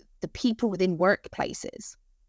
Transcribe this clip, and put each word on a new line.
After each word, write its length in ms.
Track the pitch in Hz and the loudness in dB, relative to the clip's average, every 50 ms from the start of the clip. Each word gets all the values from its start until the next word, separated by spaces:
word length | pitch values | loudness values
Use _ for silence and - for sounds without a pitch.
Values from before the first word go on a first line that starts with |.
| - _ _ _ | -20 _ _ _
the 80 | - - | -10 -10
people 420 | - - - 240 220 - 240 214 | -2 0 0 0 2 2 0 0
within 260 | 190 175 190 185 170 | 2 2 2 2 2
workplaces 1000 | 160 180 196 208 - - - - - - - - - - - - - - - - - _ _ _ _ _ | 4 4 4 2 2 -2 -6 -6 -4 -4 -4 -6 -8 -10 -10 -10 -12 -14 -16 -18 -20 _ _ _ _ _